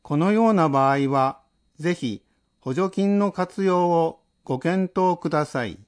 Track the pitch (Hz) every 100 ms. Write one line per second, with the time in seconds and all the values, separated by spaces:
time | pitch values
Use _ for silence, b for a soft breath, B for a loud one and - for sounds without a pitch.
0 | - 147 180 214 226 202 160 135 135 139
1 | 135 139 131 - _ _ _ - 156 170
2 | 123 101 _ _ _ _ 131 131 190 190
3 | 196 202 202 185 180 - 190 180 175 170
4 | 165 - _ _ - 131 170 190 185 -
5 | 185 180 165 151 147 135 113 82